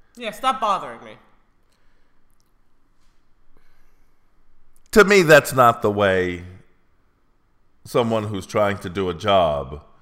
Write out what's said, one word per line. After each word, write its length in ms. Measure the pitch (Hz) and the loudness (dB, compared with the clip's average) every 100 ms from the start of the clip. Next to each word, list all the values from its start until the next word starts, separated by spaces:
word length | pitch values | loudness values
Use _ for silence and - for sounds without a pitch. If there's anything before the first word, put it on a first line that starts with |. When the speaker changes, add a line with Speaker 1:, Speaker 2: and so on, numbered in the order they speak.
| _ - | _ -16
Speaker 1:
Yeah, 140 | 226 | -14
stop 320 | 202 262 - | -8 -6 -4
bothering 420 | 220 185 139 117 | -4 -4 -8 -18
me. 100 | 113 110 _ _ _ _ _ _ _ - _ _ - _ _ _ _ _ _ _ _ _ _ _ - - - - - - _ _ _ _ - - - - - | -20 -20 _ _ _ _ _ _ _ -20 _ _ -20 _ _ _ _ _ _ _ _ _ _ _ -20 -20 -20 -20 -20 -20 _ _ _ _ -20 -20 -20 -20 0
Speaker 2:
To 140 | 214 190 | 4 4
me, 160 | 202 | 4
that's 320 | 156 151 - | 6 6 4
not 280 | 131 120 117 | 2 2 2
the 80 | 107 | -2
way 540 | 101 101 92 90 87 90 92 - _ _ _ _ _ _ _ _ _ _ _ - | 0 0 0 -2 -6 -14 -20 -20 _ _ _ _ _ _ _ _ _ _ _ -6
someone 400 | 135 117 113 107 | -2 -2 -2 -4
who's 200 | 101 90 | -10 -6
trying 320 | 110 101 95 | -2 -2 -4
to 100 | 98 | -8
do 200 | 90 92 | -8 -6
a 40 | |
job, 680 | 82 104 98 82 73 65 73 - _ | -6 0 2 2 -2 -8 -14 -20 _